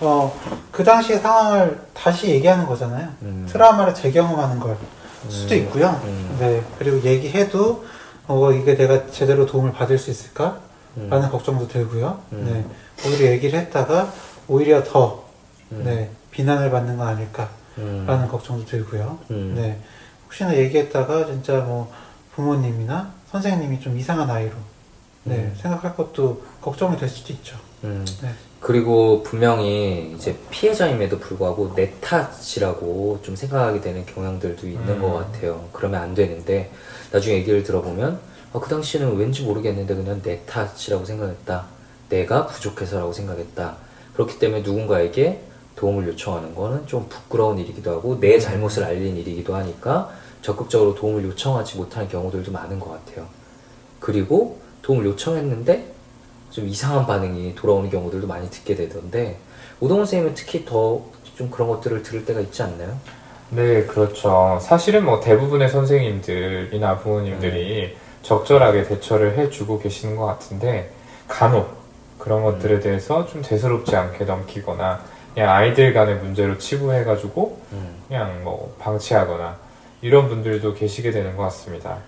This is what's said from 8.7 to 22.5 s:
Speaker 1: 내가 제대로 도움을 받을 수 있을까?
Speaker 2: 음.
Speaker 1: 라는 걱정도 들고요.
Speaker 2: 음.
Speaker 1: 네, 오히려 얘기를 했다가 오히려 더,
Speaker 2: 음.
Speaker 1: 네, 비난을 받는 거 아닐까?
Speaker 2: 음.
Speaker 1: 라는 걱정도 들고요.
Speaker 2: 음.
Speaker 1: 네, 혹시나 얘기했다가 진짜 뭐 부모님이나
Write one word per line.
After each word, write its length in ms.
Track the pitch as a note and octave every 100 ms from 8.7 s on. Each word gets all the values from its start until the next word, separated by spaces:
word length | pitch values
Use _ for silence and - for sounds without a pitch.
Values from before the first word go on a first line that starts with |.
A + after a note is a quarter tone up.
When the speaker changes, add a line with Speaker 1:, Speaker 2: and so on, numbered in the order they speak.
Speaker 1:
내가 320 | C3+ C3 C3+ -
제대로 340 | - C3+ C3+
도움을 280 | C3+ C3+ C3
받을 260 | - A#2+ C3
수 120 | -
있을까? 500 | A#2 - - D#3+ - - - - A#2
Speaker 2:
음. 120 | G#2
Speaker 1:
라는 180 | C3+ C#3
걱정도 400 | B2 - C3 A#2+
들고요. 500 | B2 A2+ A2+ C3+ G3 -
Speaker 2:
음. 120 | G#2+ A#2+ A2+ - - - -
Speaker 1:
네, 40 | C#3
오히려 220 | C#3+ C3
얘기를 260 | B2 C#3 D#3+
했다가 520 | E3+ C#3+ B2+ E3+ G3+ - - - -
오히려 340 | C#3 D3 D3
더, 420 | - C#3 A#2 - - - - - -
Speaker 2:
음. 100 | A2
Speaker 1:
네, 260 | B2+ A#2 G#2+ - -
비난을 400 | - C3+ C#3+ C#3
받는 260 | B2+ A#2+ A#2+
거 80 |
아닐까? 440 | A#2 A2 G#2+ - A2 - - -
Speaker 2:
음. 260 | G#2 G2+ F#2+
Speaker 1:
라는 200 | C3 B2
걱정도 360 | A#2+ - A#2+
들고요. 540 | A2 A#2 G#2+ A2 A2 E3+ -
Speaker 2:
음. 220 | G#2+ F#2+ A#2
Speaker 1:
네, 220 | A2 G#2 - - - -
혹시나 320 | - - F#3+ C#3+
얘기했다가 680 | C3 D3 C#3+ C#3+ C3 D#3+ D#3
진짜 320 | C3+ C3 C3+
뭐 340 | B2 A#2+ A2+ - - - -
부모님이나 800 | - D3